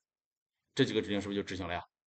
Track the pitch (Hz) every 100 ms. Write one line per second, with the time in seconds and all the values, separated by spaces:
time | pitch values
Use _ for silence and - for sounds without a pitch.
0 | _ _ _ _ _ _ _ - 120 107
1 | 92 101 101 101 95 92 85 87 - _